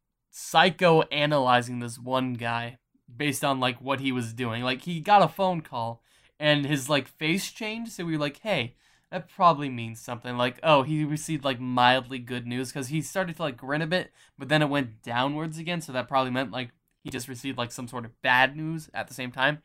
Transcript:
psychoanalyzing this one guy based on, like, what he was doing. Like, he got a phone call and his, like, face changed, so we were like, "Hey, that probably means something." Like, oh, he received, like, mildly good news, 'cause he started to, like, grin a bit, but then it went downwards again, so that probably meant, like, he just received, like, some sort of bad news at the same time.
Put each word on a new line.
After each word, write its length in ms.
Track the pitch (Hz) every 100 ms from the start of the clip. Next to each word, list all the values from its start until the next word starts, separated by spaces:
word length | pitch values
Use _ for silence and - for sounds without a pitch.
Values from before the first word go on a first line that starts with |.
| _ _ _
psychoanalyzing 1500 | - - 165 185 160 180 160 - 147 147 147 123 123 120 123
this 180 | 120 117
one 360 | 123 131 127
guy 440 | 123 117 117 117 123 _ _ _
based 300 | 117 147 123
on, 160 | 147 131
like, 200 | 127 120
what 200 | 127 131
he 120 | 135
was 200 | 123 117
doing. 300 | 113 120 117
Like, 200 | 127 131
he 180 | 175 165
got 220 | 202 208
a 60 | 160
phone 320 | - 185 170
call 420 | - 123 113 117 _ _ _ -
and 240 | 151 147
his, 240 | 139 147 131
like, 200 | 143 120
face 440 | - 156 190 -
changed, 400 | - 214 226 226
so 120 | -
we 80 | 170
were 60 | 156
like, 200 | 147 147
"Hey, 360 | 220 170 117 - _ _ _
that 180 | 180 -
probably 400 | - 175 147 143
means 320 | 120 113 113
something." 360 | - 120 123 123
Like, 220 | 123 123
oh, 200 | 160 143
he 220 | 131 156
received, 400 | 147 151 - 151
like, 160 | 135 123
mildly 580 | 127 123 123 131 123 131
good 280 | 120 123 120
news, 260 | 123 127
'cause 160 | 143 127
he 140 | 156
started 340 | - 196 180 160
to, 60 |
like, 140 | 156 123
grin 260 | 127 147
a 40 | 160
bit, 260 | 180 - _ _ -
but 100 | 135
then 140 | 156
it 60 | 147
went 320 | 143 120 -
downwards 560 | 120 120 135 151 160 160
again, 220 | 165 175
so 120 | 156
that 160 | 127 120
probably 220 | 135 127
meant, 200 | 127 123
like, 200 | 123 123 _ _ _
he 60 | 147
just 180 | 139 131
received, 300 | 123 139 127
like, 140 | 120
some 160 | - 120
sort 160 | 127
of 180 | 113 -
bad 340 | 131 127 131 147
news 320 | 156 165 -
at 140 | 104 104
the 60 |
same 160 | 123 127
time. 300 | 131 135 147